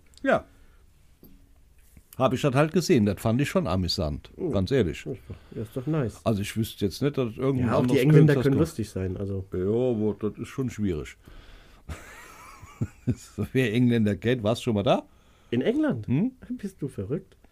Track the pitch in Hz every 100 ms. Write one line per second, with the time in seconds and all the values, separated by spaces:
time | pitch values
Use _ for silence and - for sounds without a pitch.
0 | - - 269 165 - - - - - _
1 | _ _ - - - - _ _ - -
2 | _ - 127 123 147 131 156 180 156 139
3 | 104 95 113 120 143 190 107 92 87 -
4 | 78 64 - - 180 101 95 131 87 -
5 | 151 123 - - - - 107 131 131 160
6 | 113 - - 101 101 110 110 - 101 -
7 | 143 143 120 107 135 131 123 127 123 123
8 | 139 156 151 135 135 135 165 - 104 95
9 | 92 90 98 95 95 92 95 113 127 110
10 | 107 98 104 - 117 - 127 - 101 78
11 | - - - - - - - - - -
12 | - - - - - - - - 208 -
13 | - - - - 208 131 120 117 123 117
14 | 104 95 113 123 101 120 127 104 110 208
15 | - _ _ _ - - 160 277 302 120
16 | 104 131 254 - - 247 196 - 143 -
17 | 98 165 - _ -